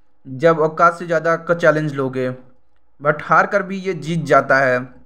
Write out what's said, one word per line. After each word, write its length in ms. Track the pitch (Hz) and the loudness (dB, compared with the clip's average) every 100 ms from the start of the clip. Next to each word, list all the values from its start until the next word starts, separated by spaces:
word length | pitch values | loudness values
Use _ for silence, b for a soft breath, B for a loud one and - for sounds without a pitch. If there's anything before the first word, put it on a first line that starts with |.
| _ _ 135 | _ _ -16
जब 300 | 131 160 156 | 0 2 4
औकात 360 | 156 160 175 | 0 2 2
से 120 | 170 175 | 2 -4
ज़्यादा 300 | 160 160 160 | -2 0 -2
का 180 | - | -2
चैलेंज 400 | 170 165 151 156 | 2 2 2 -2
लोगे, 380 | 139 131 127 127 127 - - - _ _ _ | -4 -6 -4 -6 -8 -16 -20 -20 _ _ _
but 120 | 143 151 | -4 -2
हार 240 | - 165 190 | 2 2 2
कर 160 | 202 | -2
भी 160 | 185 190 | -4 -8
ये 160 | 185 | -8
जीत 300 | 160 143 170 | -8 -6 -6
जाता 340 | 139 139 131 135 | 2 2 4 2
है। 300 | 135 123 131 - | 2 0 -4 -16